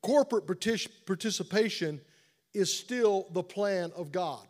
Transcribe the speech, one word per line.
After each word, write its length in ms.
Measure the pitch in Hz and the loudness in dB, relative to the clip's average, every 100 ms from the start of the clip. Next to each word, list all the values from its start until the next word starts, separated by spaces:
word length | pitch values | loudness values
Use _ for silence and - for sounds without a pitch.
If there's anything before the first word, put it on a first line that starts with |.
Corporate 440 | 208 285 277 220 151 | 4 4 4 0 0
partic-, 580 | 185 214 226 - - - | -2 0 -2 -4 -10 -4
participation 960 | 185 220 - 190 202 226 - 160 147 - _ _ _ _ | -2 -2 -4 -2 0 0 0 -4 -4 -14 _ _ _ _
is 200 | 208 185 | -2 0
still 540 | - - 247 220 196 185 | 0 -4 2 4 4 0
the 120 | 175 | -4
plan 480 | 180 202 202 190 170 | -4 -2 -2 0 -4
of 180 | 170 160 | -8 -6
God. 360 | 180 170 120 - | -4 -4 -6 -14